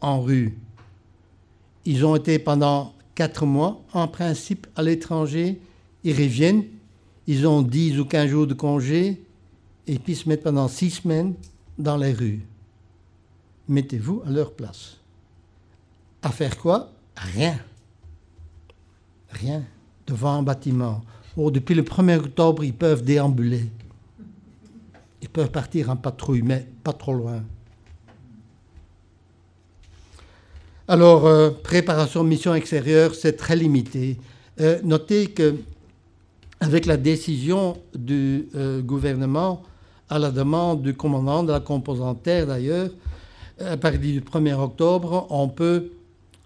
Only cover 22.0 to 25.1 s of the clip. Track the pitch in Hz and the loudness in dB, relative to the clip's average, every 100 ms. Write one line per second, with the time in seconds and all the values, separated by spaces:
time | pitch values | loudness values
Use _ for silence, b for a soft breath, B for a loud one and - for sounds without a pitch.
22 | 185 165 143 151 165 160 147 113 170 143 | 4 4 0 2 2 2 -2 -2 0 2
23 | 123 143 139 123 120 123 113 - - - | 2 2 2 0 0 -2 -6 -10 -20 -20
24 | - - - - - - - - - - | -20 -20 -20 -20 -20 -20 -20 -20 -20 -20
25 | _ | _